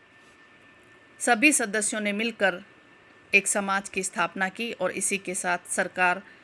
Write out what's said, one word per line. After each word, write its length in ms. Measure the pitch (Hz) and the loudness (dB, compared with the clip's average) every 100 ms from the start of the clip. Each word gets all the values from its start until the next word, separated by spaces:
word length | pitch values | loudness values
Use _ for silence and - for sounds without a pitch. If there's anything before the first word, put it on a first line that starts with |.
| _ - - - - - - - - - - - | _ -20 -20 -20 -20 -20 -20 -20 -20 -20 -20 -4
सभी 320 | - 226 302 | 2 4 6
सदस्यों 480 | 277 220 214 202 214 | 4 0 -2 -2 -2
ने 120 | 208 | -2
मिलकर 500 | 202 233 226 196 180 - - - - - - - | -2 -4 2 0 0 -8 -20 -20 -20 -20 -20 0
एक 120 | - - | 2 2
समाज 420 | 104 101 196 202 | 0 0 -2 -2
की 140 | 190 | -6
स्थापना 460 | 190 214 170 196 185 | -4 -2 -2 0 -4
की 240 | 190 233 | -2 -8
और 180 | - 185 | -4 -4
इसी 280 | - - 196 | -2 -4 -4
के 160 | 185 | -4
साथ 240 | 185 180 175 - | -6 -2 -4 -2
सरकार 520 | - 180 185 180 185 - - | -4 -2 2 2 0 -6 -20